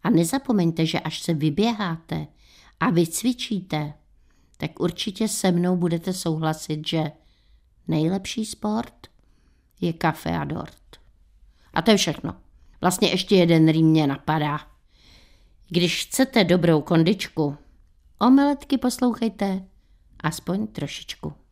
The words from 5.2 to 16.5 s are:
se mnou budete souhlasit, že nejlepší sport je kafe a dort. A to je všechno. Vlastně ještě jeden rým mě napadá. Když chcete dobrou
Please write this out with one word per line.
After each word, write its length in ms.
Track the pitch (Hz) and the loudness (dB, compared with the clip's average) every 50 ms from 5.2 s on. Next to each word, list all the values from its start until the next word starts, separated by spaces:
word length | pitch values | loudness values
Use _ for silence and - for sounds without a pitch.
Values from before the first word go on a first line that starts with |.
| 220 214 | -4 -4
se 240 | - - - 185 | -2 -2 0 0
mnou 240 | 175 175 175 180 185 | 2 2 0 0 0
budete 360 | 180 175 175 165 165 165 190 | 0 0 0 -2 -2 -4 -6
souhlasit, 760 | 185 185 - 165 156 156 160 156 156 156 - - 156 151 151 - | -6 -4 -4 -4 -4 -2 -2 -2 -4 -4 -6 -8 -8 -6 -4 -4
že 240 | - 160 156 147 - _ _ _ _ _ _ _ _ _ _ _ _ _ _ - | -2 -2 -2 -4 -8 _ _ _ _ _ _ _ _ _ _ _ _ _ _ -2
nejlepší 560 | 165 156 156 165 185 196 190 - - - 220 | 0 0 0 0 -2 -2 -6 -8 -6 -6 -6
sport 500 | 214 - _ - 208 214 226 240 - _ _ - - _ _ _ _ _ _ _ _ _ _ _ _ _ _ | -8 -8 _ -6 -4 -4 -4 -6 -8 _ _ -20 -20 _ _ _ _ _ _ _ _ _ _ _ _ _ _
je 120 | 180 170 | -4 -4
kafe 460 | 165 165 - 160 156 - - 165 170 165 | -2 0 -2 -2 -2 -2 -6 -6 -4 -4
a 60 | 151 | -4
dort. 340 | 143 151 - - - - _ _ _ - _ _ _ _ _ _ _ _ _ - - _ _ _ _ - | -6 -8 -8 -10 -12 -16 _ _ _ -20 _ _ _ _ _ _ _ _ _ -20 -20 _ _ _ _ -4
A 80 | - | 0
to 80 | 160 226 | 4 4
je 60 | 214 | 4
všechno. 380 | 196 - 175 147 - - 180 - - _ _ _ _ _ _ _ - | 4 4 -2 -4 -6 -8 -10 -10 -12 _ _ _ _ _ _ _ -2
Vlastně 280 | - 180 180 - - 180 | 0 0 2 2 0 2
ještě 280 | - 185 - - 208 | 2 -2 0 4 4
jeden 320 | 185 175 170 170 160 160 160 | 4 6 6 6 6 6 6
rým 180 | 160 160 160 | 4 4 4
mě 200 | 160 156 156 151 | 4 4 4 2
napadá. 540 | 139 139 135 - - 156 156 147 147 143 156 - - _ _ _ _ _ _ _ - - - - _ _ _ _ _ _ _ _ _ | 0 -2 -4 -4 -4 -2 -2 -2 -2 -4 -6 -8 -14 _ _ _ _ _ _ _ -20 -20 -20 -20 _ _ _ _ _ _ _ _ _
Když 380 | - 175 175 170 - - - | 0 2 2 2 0 -2 -6
chcete 380 | - - - 269 262 - 233 190 | -6 0 0 0 2 4 2 4
dobrou 360 | 165 | 4